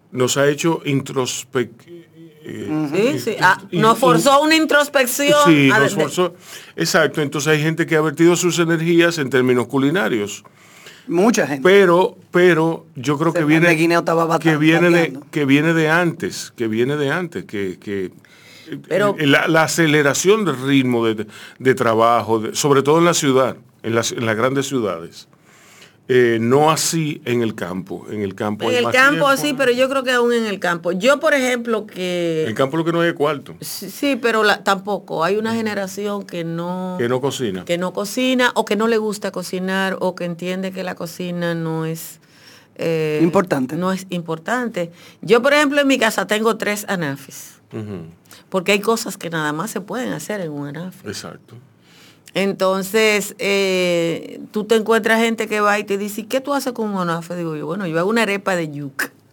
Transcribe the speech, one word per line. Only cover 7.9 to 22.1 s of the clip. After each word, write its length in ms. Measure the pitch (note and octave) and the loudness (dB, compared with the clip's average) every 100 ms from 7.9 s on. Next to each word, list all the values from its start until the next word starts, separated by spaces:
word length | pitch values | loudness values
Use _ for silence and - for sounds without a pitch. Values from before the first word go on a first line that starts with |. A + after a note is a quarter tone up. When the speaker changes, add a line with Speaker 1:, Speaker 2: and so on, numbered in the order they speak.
| D#3 | 2
Speaker 1:
ha 40 | |
vertido 360 | D#3 C#3+ E3+ E3+ | 2 4 4 4
sus 220 | F3 D#3 | 0 0
energías 600 | E3 E3 E3 E3+ E3+ D#3 | 0 0 2 4 4 2
en 120 | C3 | 0
términos 360 | B2+ B2+ B2 A2+ | 2 2 2 0
culinarios. 760 | C#3 C#3 F#3 G#3+ A2 G2+ - - _ - - - - - | 0 0 0 0 -2 -4 -8 -18 _ -20 -20 -20 -18 -4
Speaker 2:
Mucha 400 | E3+ A3 G3+ C#3 | 2 2 2 0
gente. 160 | C#3+ | 2
Speaker 1:
Pero, 540 | F3 G3+ F#3 F3 F#3 - _ | 4 6 6 4 2 -4 _
pero 560 | F3 F3+ D#3+ E3 D#3+ - C3+ | 4 4 4 2 -2 -10 -8
yo 220 | B2+ D3 | -2 0
creo 100 | E3 | 0
Speaker 2:
Ese 80 | E3+ | 0
Speaker 1:
que 40 | |
Speaker 2:
pan 40 | D3 | 2
Speaker 1:
viene, 200 | D#3+ F3 | 4 4
Speaker 2:
de 60 | |
guineo 240 | D#3+ E3 E3+ | 4 2 2
estaba 240 | E3 E3 E3 D#3+ | 2 0 0 0
Speaker 1:
que 120 | D#3+ | 2
Speaker 2:
bata-, 80 | D3+ | 2
Speaker 1:
viene 320 | D#3 E3 F3 | 4 4 4
de, 60 | E3+ | 4
Speaker 2:
bateando. 280 | E3 E3 - | 2 -4 -8
Speaker 1:
que 140 | D#3 | -2
viene 300 | C#3 C#3+ D#3+ | 2 4 4
de 140 | E3 D#3 | 2 2
antes, 640 | E3 E3+ A#2+ F2+ - - - | 2 2 -2 -8 -10 -12 -6
que 120 | A2+ | -4
viene 280 | A2 B2+ D3 | 0 0 0
de 140 | C#3 | -2
antes, 340 | E3 F3 F#2+ | -4 -6 -10
que, 340 | F#2+ G2+ F#2+ F2 | -10 -6 -6 -8
que, 320 | G#2 G2 F2+ - _ - - - - C#3+ - | -8 -6 -8 -12 _ -20 -20 -20 -14 -14 -4
Speaker 3:
Pero 260 | F3 G#3 E3+ | 0 0 2
Speaker 1:
eh, 80 | C#3+ | 4
la, 200 | D3+ - | 4 4
la 160 | D#3+ | 4
aceleración 800 | D#3 E3+ D#3+ D3+ C#3+ B2 F3+ A3 | 4 2 4 4 4 2 4 2
del 120 | F3 B2 | 2 -2
ritmo 420 | C3+ C#3 B2+ A#2 A2+ | 2 2 4 2 0
de, 200 | A2 G#2 - - - | -2 -6 -12 -20 -2
de 160 | B2+ | 0
trabajo, 680 | B2+ A#2 A2 A#2 | 2 2 4 4